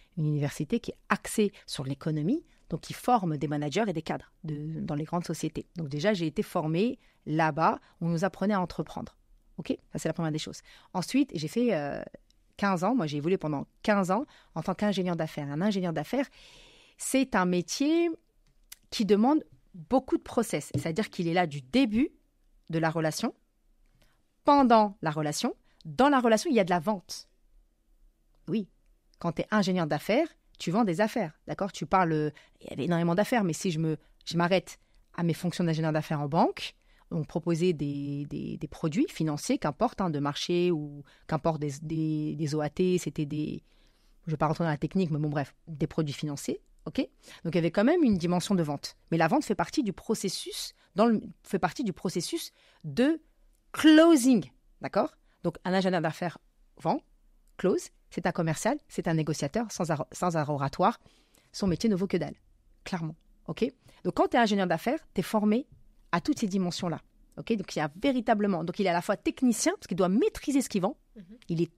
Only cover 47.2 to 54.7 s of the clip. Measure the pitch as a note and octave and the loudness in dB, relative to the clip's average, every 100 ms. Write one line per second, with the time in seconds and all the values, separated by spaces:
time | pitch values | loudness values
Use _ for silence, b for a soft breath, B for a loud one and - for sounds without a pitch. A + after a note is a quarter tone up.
47.2 | B B E3+ E3+ E3 G3+ A3+ F4+ C#4 F#3+ | B B -2 0 0 2 4 4 4 2
48.2 | E3+ F3+ - G3 D3+ C#3+ - - - E3+ | 2 0 2 0 0 -4 -10 -14 -4 2
49.2 | D#3+ B3+ - G3+ - - A3 - - A3 | 4 2 0 -2 -2 -2 -4 -4 -4 -2
50.2 | G3 - E4+ G#4+ - - b F3 A#3 A3 | -2 -6 -10 -10 -12 -14 b 2 2 2
51.2 | - - - F#3 F3 - A#3 E3 F#3+ F3 | -2 -16 -6 -2 -2 -4 -6 -4 -4 -4
52.2 | D#3+ E4 - b b b D#3 C#3 C4 D#4+ | -4 -6 -10 b b b -8 0 2 0
53.2 | _ _ _ _ _ - D4+ D#4 E4 D#4+ | _ _ _ _ _ 4 8 10 10 8
54.2 | A#3+ A#3+ C3 _ _ | 6 4 2 _ _